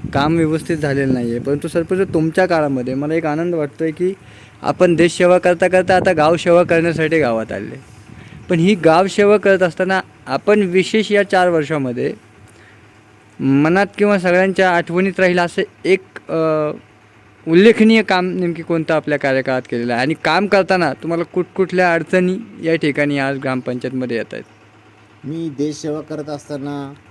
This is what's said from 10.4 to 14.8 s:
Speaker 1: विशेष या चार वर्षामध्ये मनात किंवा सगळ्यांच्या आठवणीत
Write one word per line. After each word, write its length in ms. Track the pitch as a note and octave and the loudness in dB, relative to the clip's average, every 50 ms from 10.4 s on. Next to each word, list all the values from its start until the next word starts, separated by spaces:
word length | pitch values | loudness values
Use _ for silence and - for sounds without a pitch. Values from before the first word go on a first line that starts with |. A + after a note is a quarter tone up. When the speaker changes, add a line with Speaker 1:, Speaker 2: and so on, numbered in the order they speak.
| - - G#3 G#3+ G#3 | 0 2 2 2 2
Speaker 1:
विशेष 500 | F#3 F3 F#3+ F3+ - - A3 G#3 - G#3 | 2 2 0 0 2 0 -2 0 2 0
या 100 | G3+ G3+ | 0 0
चार 280 | G3 - F#3 F3+ F3+ | 2 2 2 2 2
वर्षामध्ये 640 | F3 D#3+ D3+ C#3 D#3+ D3+ C3+ B2+ A#2+ B2 B2+ C#3+ - - - - - - - - - - - - - - - - _ _ _ _ - _ _ _ _ - | 2 0 0 -2 -2 -4 -4 -4 -4 -4 -4 -4 -6 -8 -14 -20 -20 -20 -20 -20 -20 -20 -20 -20 -20 -20 -20 -20 _ _ _ _ -20 _ _ _ _ -4
मनात 460 | - C3+ C3+ C#3 D3 D#3 E3+ F#3+ G3+ G3 - - | 0 2 2 2 4 2 2 2 0 0 0 0
किंवा 200 | G#3 G#3 G#3 F#3+ | 0 2 2 2
सगळ्यांच्या 520 | E3+ F#3 F3 F3+ F#3+ F#3+ F#3 - F#3+ F#3 F3 | 2 2 2 2 2 2 2 2 2 2 2
आठवणीत 440 | E3+ | 0